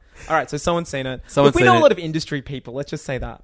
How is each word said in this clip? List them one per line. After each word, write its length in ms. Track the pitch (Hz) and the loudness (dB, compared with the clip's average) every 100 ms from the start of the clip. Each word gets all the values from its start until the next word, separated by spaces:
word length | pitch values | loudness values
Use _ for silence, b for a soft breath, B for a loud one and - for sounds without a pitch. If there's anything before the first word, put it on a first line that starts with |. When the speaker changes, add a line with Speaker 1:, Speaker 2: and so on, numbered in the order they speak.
| B B - | B B -2
Speaker 1:
All 40 | |
right, 140 | 160 131 | -2 -2
so 80 | 147 | -4
someone's 320 | - 170 165 | -2 -2 -2
seen 160 | 139 131 | -6 -6
it. 140 | 127 - | -8 -2
Speaker 2:
Someone's 260 | - 143 | 4 4
Speaker 1:
Look, 60 | - | 6
we 0 | |
Speaker 2:
seen 60 | - | 4
Speaker 1:
know 80 | |
a 40 | - | 6
Speaker 2:
it. 40 | |
Speaker 1:
lot 100 | 294 | 4
of 60 | 175 | 2
industry 420 | 160 156 - 147 | -4 -6 -4 -8
people. 320 | 127 135 123 | -8 -12 -10
Let's 180 | 127 143 | -10 -8
just 140 | 156 | -8
say 140 | - 127 | -6 -8
that. 240 | 120 - | -8 -12